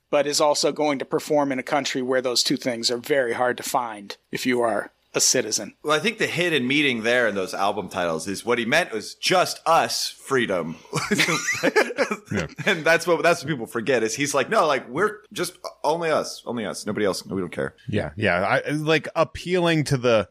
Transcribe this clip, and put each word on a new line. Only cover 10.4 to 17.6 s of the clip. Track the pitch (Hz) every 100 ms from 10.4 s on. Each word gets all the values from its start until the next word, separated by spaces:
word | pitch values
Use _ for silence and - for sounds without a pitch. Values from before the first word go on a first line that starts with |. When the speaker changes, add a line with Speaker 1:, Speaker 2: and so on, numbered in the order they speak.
| 110 92 80 82 -
Speaker 2:
<laughs> | 156 - 208 - 160 - - 175 - 254 247 254 202 -
Speaker 3:
Yeah. | 190 - - 160
Speaker 2:
And | 180 156
that's | 165 175
what, | 165
that's | 160 170
what | 135
people | 143 110
forget | 117 110 123
is | 110 123
he's | 139
like, | 143 123
"No, | 220 165
like, | 135 107
we're | 131 208 208 -
just | 202 175 - - -
only | 139 165 165
us, | 135 80 - -
only | 120 98
us, | 73 101
nobody | 101 101
else, | 90 -
we | 95
don't | 87
care." | -